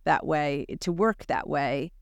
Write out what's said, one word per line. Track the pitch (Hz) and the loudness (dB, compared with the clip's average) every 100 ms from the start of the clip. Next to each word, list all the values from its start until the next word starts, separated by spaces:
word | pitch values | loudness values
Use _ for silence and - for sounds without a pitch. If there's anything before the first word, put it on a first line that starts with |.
that | - 156 - | 0 0 2
way, | 156 147 143 - - | 0 0 -2 -4 -6
to | - | -2
work | 170 220 208 - | 2 2 2 -2
that | - - | -2 0
way. | 147 139 139 160 - | 0 0 -2 -4 -8